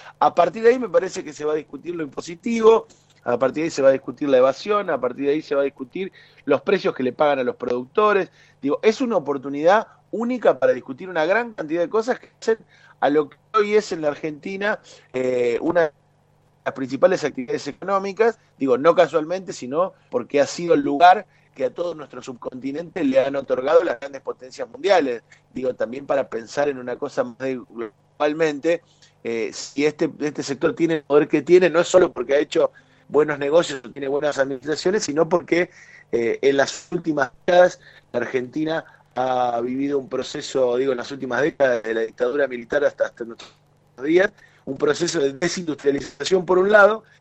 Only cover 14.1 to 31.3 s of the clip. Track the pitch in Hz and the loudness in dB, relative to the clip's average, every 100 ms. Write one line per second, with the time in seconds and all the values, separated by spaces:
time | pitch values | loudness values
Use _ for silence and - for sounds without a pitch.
14.1 | 143 160 147 190 196 202 202 - - _ | -4 -6 -10 -10 -6 -4 -4 -10 -20 _
15.1 | 127 127 127 120 120 151 170 156 - _ | -4 -2 0 0 0 0 0 0 -2 _
16.1 | _ _ _ _ _ - 123 131 131 180 | _ _ _ _ _ -10 -8 -6 0 2
17.1 | 180 147 117 123 147 143 - 185 196 196 | 2 -4 -6 -8 -8 -8 -10 -4 -4 -2
18.1 | 185 233 - _ - 135 120 156 170 156 | 0 0 -2 _ -6 0 2 4 4 4
19.1 | 156 156 185 185 175 123 143 185 - _ | 0 -2 -6 -8 -12 -6 -4 -4 -6 _
20.1 | 123 120 143 131 - 170 151 143 143 175 | -8 -2 0 0 -2 2 2 2 6 8
21.1 | 202 - _ _ - 131 143 175 156 135 | 8 2 _ _ -6 -6 -4 -8 -8 -14
22.1 | 127 123 120 139 131 131 143 170 185 143 | -14 -14 -14 -12 -10 -8 -8 -8 -4 0
23.1 | 131 131 139 131 127 131 165 170 120 139 | 2 0 -2 -4 -2 2 4 2 -2 -10
24.1 | 135 - - 127 - 117 123 175 185 139 | -12 -12 -14 -14 -14 -12 -4 2 4 2
25.1 | 117 - - _ 127 127 123 110 127 135 | -2 -10 -20 _ -6 -4 -4 -6 -6 -2
26.1 | 139 123 113 113 - 147 131 123 120 143 | -2 -2 -6 -6 -2 -2 -2 -8 -8 -6
27.1 | 143 123 113 131 127 104 113 110 - _ | -4 -6 -6 -8 -8 -10 -12 -12 -14 _
28.1 | - 151 151 160 143 156 170 _ _ _ | -4 -2 0 -2 0 -2 -2 _ _ _
29.1 | _ 113 117 110 - - - 151 151 160 | _ -6 -4 -6 -8 -10 -2 -2 0 -4
30.1 | - 147 151 139 135 165 156 160 160 - | -4 -8 -6 -8 -2 -2 0 0 -2 2
31.1 | 147 156 | 2 4